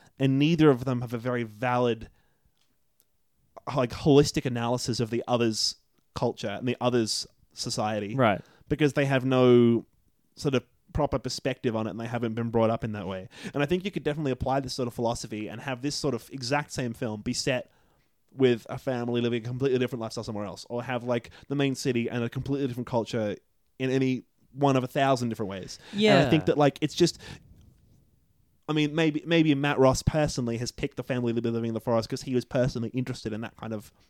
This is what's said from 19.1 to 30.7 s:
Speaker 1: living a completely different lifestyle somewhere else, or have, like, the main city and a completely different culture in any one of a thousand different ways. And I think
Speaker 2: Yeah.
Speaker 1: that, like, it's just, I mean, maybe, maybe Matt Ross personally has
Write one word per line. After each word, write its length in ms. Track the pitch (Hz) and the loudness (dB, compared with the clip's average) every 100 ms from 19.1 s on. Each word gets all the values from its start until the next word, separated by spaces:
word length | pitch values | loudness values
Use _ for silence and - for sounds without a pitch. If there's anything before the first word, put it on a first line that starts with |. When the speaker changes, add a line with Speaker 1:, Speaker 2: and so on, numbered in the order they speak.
| 120 | 0
Speaker 1:
living 220 | 120 120 | 0 -2
a 40 | 117 | -4
completely 320 | 123 139 127 | -2 0 2
different 220 | 123 120 | 0 -4
lifestyle 240 | 113 120 | -8 -8
somewhere 200 | 110 104 104 | -8 -8 -8
else, 180 | 85 - | -10 -10
or 140 | 120 | -8
have, 220 | 123 127 | -4 -4
like, 260 | 120 120 - - - | -2 -2 -4 -14 -6
the 60 | |
main 200 | 143 139 | -2 0
city 340 | 131 139 120 117 | 0 -2 0 0
and 140 | 120 | -2
a 40 | 117 | -4
completely 380 | - 127 139 135 | -4 -4 -2 -2
different 200 | 123 123 | -4 -4
culture 500 | 123 104 120 107 95 _ _ _ - | -2 -2 -2 -4 -6 _ _ _ -6
in 120 | 131 | -2
any 340 | 131 131 127 - _ _ | 2 2 -2 -6 _ _
one 240 | 131 143 131 | 0 2 4
of 80 | |
a 20 | 127 | 0
thousand 420 | 151 139 131 120 | 0 2 2 0
different 200 | 110 101 | -4 -6
ways. 280 | 95 90 - - | -8 -12 -16 -10
And 260 | 202 214 190 143 | 0 4 6 6
I 40 | |
think 120 | 160 | 2
Speaker 2:
Yeah. 40 | 156 | 2
Speaker 1:
that, 120 | 147 | 4
like, 200 | 143 - | 4 2
it's 140 | 151 | -2
just, 240 | - 170 - - - - - - _ _ _ _ _ _ _ _ _ - | 2 2 2 -12 -20 -20 -20 -20 _ _ _ _ _ _ _ _ _ -4
I 40 | |
mean, 220 | 151 147 | 0 0
maybe, 280 | 151 160 151 - | 2 0 0 2
maybe 280 | 170 156 | 4 4
Matt 240 | 139 143 120 | 4 2 4
Ross 240 | 131 127 | 4 4
personally 540 | - 156 147 - 120 117 | 2 2 0 0 -4 -4
has 140 | 120 | -6